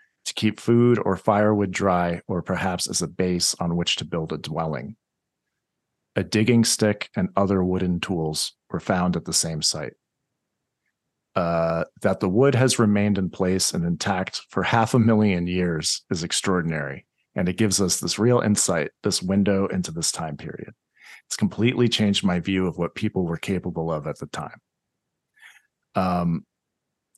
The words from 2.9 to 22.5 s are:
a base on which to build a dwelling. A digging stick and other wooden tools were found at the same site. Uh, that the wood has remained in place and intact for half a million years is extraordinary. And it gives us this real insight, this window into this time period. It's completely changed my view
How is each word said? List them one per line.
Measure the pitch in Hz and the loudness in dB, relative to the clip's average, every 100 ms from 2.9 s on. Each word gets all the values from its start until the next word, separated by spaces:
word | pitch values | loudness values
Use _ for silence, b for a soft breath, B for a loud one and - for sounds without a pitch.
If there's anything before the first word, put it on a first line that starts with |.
| - | -4
a | 80 | -4
base | - 92 90 - - | -2 -2 0 -2 -2
on | 87 85 | -4 -2
which | 85 - | -2 -4
to | |
build | 78 85 80 | -4 -6 -6
a | 80 | -8
dwelling. | - 78 80 67 69 - _ _ _ _ _ _ _ _ _ _ _ - | -6 -6 -4 -6 -10 -16 _ _ _ _ _ _ _ _ _ _ _ -4
A | |
digging | 85 107 107 117 | 0 2 4 4
stick | 113 - 107 104 - | 4 2 2 0 -4
and | - 92 - | -4 -2 2
other | 98 98 | 2 2
wooden | 92 92 92 87 | 2 0 0 -2
tools | - 87 80 78 - - - | -2 -4 -2 -4 -6 -10 -10
were | 85 | -6
found | - 92 90 85 | -2 0 0 -2
at | |
the | 82 | -2
same | 80 82 78 | -2 -2 -2
site. | - 78 64 - _ _ _ _ _ _ _ _ _ _ _ _ _ - | -4 -4 -8 -14 _ _ _ _ _ _ _ _ _ _ _ _ _ -2
Uh, | 85 85 82 82 - _ | 0 2 0 0 -4 _
that | 101 95 | -2 0
the | 98 | 0
wood | 101 139 | 4 4
has | 123 131 - | 4 2 4
remained | 110 101 104 101 | 2 4 2 0
in | 90 | -2
place | - 92 95 - | -2 0 0 0
and | 90 | -2
intact | 85 85 - 92 95 - - | -2 -2 -2 -2 -4 -8 -6
for | - | -4
half | 90 117 113 | 0 2 4
a | 127 | 4
million | 113 107 104 90 87 | 4 4 4 2 0
years | 90 87 80 78 - - | 0 0 -2 -2 -4 -4
is | 87 | -6
extraordinary. | 85 - 101 90 82 78 69 67 - _ _ - | -4 -4 0 0 0 -4 -6 -10 -16 _ _ -4
And | 90 | -2
it | 92 | 2
gives | 107 95 | 2 2
us | 92 - | 0 0
this | 87 - | -2 2
real | 117 123 | 4 4
insight, | - 101 - 85 73 - | 4 2 2 0 -2 -4
this | 107 - | -2 -2
window | 92 98 98 98 98 | 0 2 2 2 0
into | 92 87 | -2 -4
this | 80 80 | -4 -4
time | - 80 71 | -4 -8 -10
period. | - - - - _ b b b - | -12 -12 -14 -18 _ b b b -12
It's | - | -4
completely | 98 - 113 - 123 | -2 2 0 2 2
changed | - 107 98 | 2 2 2
my | 98 90 | 0 0
view | 85 | 0